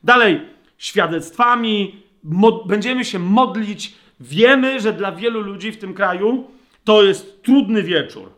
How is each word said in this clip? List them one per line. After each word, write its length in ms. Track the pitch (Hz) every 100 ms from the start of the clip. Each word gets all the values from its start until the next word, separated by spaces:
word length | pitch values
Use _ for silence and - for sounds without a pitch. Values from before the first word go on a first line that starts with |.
Dalej, 360 | 165 247 220 160 - _ _ _
świadectwami, 1200 | - 202 165 165 165 - 240 240 226 208 196 - _ _
mo-, 400 | 156 170 220 -
będziemy 400 | 185 208 226 254
się 140 | 247 190
modlić. 760 | 175 214 254 202 208 208 - _ _ _
Wiemy, 600 | 123 151 233 269 262 262
że 120 | 220
dla 200 | 170 196
wielu 280 | 170 233 226
ludzi 320 | 202 196 208
w 60 | 214
tym 160 | 196
kraju 500 | 190 196 185 208 254 - _ _ _
to 180 | - 214
jest 400 | 202 - - _
trudny 400 | - 277 208 220
wieczór. 480 | 170 165 - 113 95